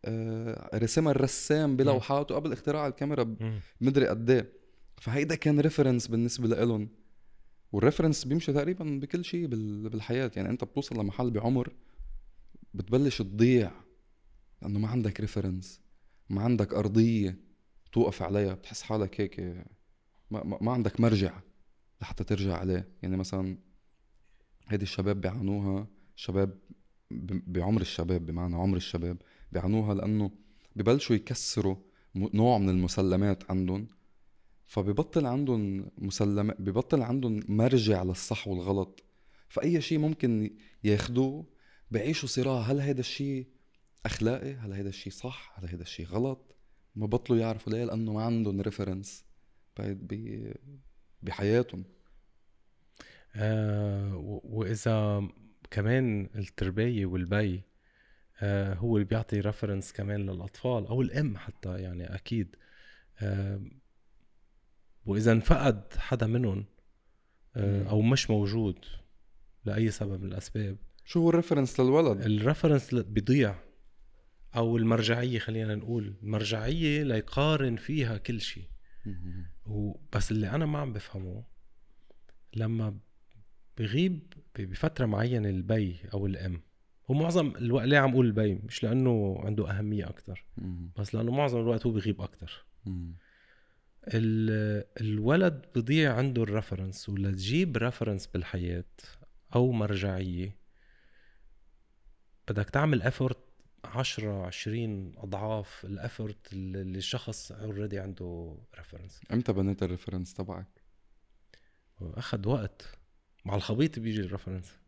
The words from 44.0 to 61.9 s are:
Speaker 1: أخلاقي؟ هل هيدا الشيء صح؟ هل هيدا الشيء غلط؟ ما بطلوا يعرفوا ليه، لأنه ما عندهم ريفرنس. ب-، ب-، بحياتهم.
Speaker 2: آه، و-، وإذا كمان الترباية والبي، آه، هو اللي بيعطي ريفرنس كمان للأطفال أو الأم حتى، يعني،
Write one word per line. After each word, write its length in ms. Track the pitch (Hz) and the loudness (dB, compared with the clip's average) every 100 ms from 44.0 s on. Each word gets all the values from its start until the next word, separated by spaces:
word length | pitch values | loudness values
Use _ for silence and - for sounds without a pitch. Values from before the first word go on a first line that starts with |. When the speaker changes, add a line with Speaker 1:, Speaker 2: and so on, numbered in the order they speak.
| 110 | -6
Speaker 1:
أخلاقي؟ 460 | - 110 127 135 | 0 0 0 -4
هل 200 | 135 107 | -8 -8
هيدا 160 | 98 98 | -6 -6
الشيء 240 | 95 98 | -6 -12
صح؟ 400 | - 127 - - - | -10 -12 -12 -18 -12
هل 120 | 90 | -10
هيدا 140 | 87 | -10
الشيء 240 | 85 - 85 | -10 -10 -6
غلط؟ 500 | 95 131 131 - - - - _ 107 | -2 -2 -4 -12 -20 -20 -20 _ -6
ما 100 | 107 | 0
بطلوا 320 | 120 - 117 | 0 4 2
يعرفوا 340 | 113 110 107 | 2 -4 -4
ليه، 120 | 110 | -4
لأنه 280 | 117 110 110 | -2 -2 -2
ما 100 | 107 | -2
عندهم 380 | 113 117 104 98 | 0 0 0 0
ريفرنس. 680 | 101 104 95 95 98 - - - _ _ _ - | -2 -2 -4 -4 -8 -16 -20 -20 _ _ _ -8
ب-، 360 | 104 95 - | -6 -6 -8
ب-، 400 | 104 113 107 110 - 131 139 - - _ - | -10 -8 -10 -10 -14 -18 -20 -20 -20 _ -12
بحياتهم. 640 | 92 92 101 117 123 92 95 - _ - _ _ _ _ _ _ _ _ - - - 107 | -10 -2 2 2 2 -6 -14 -18 _ -20 _ _ _ _ _ _ _ _ -20 -20 -16 -2
Speaker 2:
آه، 800 | 107 110 107 104 104 101 101 92 | 0 2 2 0 0 -2 -2 -4
و-، 240 | - 98 | -6 -8
وإذا 840 | 120 110 98 107 120 110 107 104 101 - - _ - | -6 -4 -2 0 2 2 4 2 -2 -8 -20 _ -8
كمان 580 | - 104 127 127 104 98 107 | -2 2 2 2 0 -2 -6
الترباية 720 | 95 - 95 95 117 117 95 | -8 -2 -2 0 0 0 0
والبي، 560 | 92 90 101 104 92 - _ _ _ _ - _ - | 0 0 2 2 -2 -8 _ _ _ _ -20 _ -4
آه، 340 | 101 101 98 | 0 0 0
هو 220 | 92 117 107 | -2 2 2
اللي 120 | 101 | 4
بيعطي 320 | 110 113 104 | 0 0 0
ريفرنس 520 | 101 107 104 98 - | 0 -2 -2 -2 -6
كمان 380 | - 101 104 98 | -8 -4 -2 -4
للأطفال 560 | 92 95 - 123 120 101 | -6 -10 -6 -2 -2 0
أو 160 | 120 | 0
الأم 340 | 127 127 151 98 | 0 0 -2 -2
حتى، 420 | - - 92 92 | -10 -10 -8 -6
يعني، 360 | 92 | -6